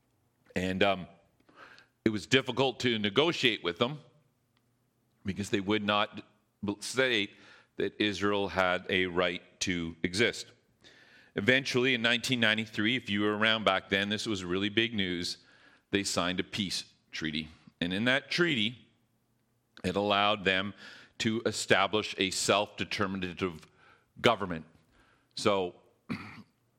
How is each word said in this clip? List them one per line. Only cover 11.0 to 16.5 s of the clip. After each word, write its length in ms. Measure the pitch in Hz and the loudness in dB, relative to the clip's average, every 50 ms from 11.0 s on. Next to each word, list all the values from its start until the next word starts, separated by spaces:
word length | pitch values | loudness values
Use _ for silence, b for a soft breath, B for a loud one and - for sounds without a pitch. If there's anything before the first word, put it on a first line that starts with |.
| B B B B B B B | B B B B B B B
Eventually, 580 | 98 101 117 127 135 135 - - 123 123 135 127 | 0 2 4 4 4 2 0 0 2 2 4 2
in 80 | 117 | 2
nineteen 380 | 113 117 120 117 - - 131 120 | 2 2 2 2 0 0 2 4
ninety-three, 560 | 117 107 107 110 113 110 - - 104 110 127 | 4 4 4 2 0 -4 -2 0 0 2 2
if 140 | 123 - - | 0 -2 -2
you 120 | 101 101 | 0 0
were 160 | 104 107 107 | 2 0 2
around 260 | 104 110 110 110 113 104 | 2 2 2 2 2 2
back 260 | 95 95 95 - - | 2 2 2 0 0
then, 200 | 98 98 101 101 | 0 0 0 0
this 160 | 107 104 - | -2 -2 -2
was 180 | 117 107 92 92 | -4 -4 -4 -2
really 260 | 87 90 95 101 104 | -2 -2 0 -2 0
big 240 | 101 113 117 117 117 | 2 0 0 0 0
news, 440 | 104 95 90 90 85 90 - - b b b b b b b b b b _ | -2 -2 -2 -2 -4 -4 -6 -8 b b b b b b b b b b _
they 120 | - 101 95 | 0 0 0
signed 360 | - - 98 85 90 92 92 | 0 0 0 0 0 0 -2
a 40 | 90 | -4
peace 400 | - | -4